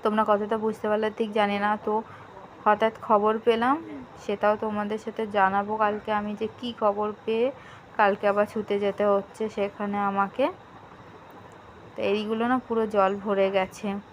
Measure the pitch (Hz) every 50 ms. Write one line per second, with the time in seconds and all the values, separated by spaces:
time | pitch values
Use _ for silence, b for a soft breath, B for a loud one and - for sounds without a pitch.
0 | - 226 214 214 214 214 208 202 214 208 226 220 208 220 208 - - 214 214 214
1 | 220 214 208 - 233 214 208 220 208 202 202 202 202 208 214 214 - 214 214 220
2 | 226 B B B B B - - - - - - - 220 208 208 226 220 220 -
3 | - - 220 208 202 214 220 220 220 240 226 226 233 254 277 330 330 311 302 277
4 | 254 - - - - - 202 202 - 208 214 208 226 214 208 208 208 208 214 214
5 | - 233 208 - 226 208 202 208 190 190 196 202 202 202 214 220 220 208 214 214
6 | - - 214 208 208 208 208 202 220 214 - - - 240 233 - 226 208 202 202
7 | 208 214 208 - - - 226 226 240 262 277 B B B B B B B - -
8 | 214 202 196 202 - 202 196 202 208 208 - 220 202 - 202 202 208 202 190 -
9 | 208 208 202 196 196 - - - 220 214 - - 202 202 - - 208 202 202 202
10 | 202 202 196 196 196 190 - - 262 311 381 - - - - - - - - -
11 | - - - - - - - - - - - - - - - - - - - -
12 | - 196 202 214 214 208 226 220 233 240 254 254 - - 226 226 220 214 214 208
13 | 190 190 202 202 196 214 202 196 196 190 196 196 190 190 - - - 202 196 202
14 | - -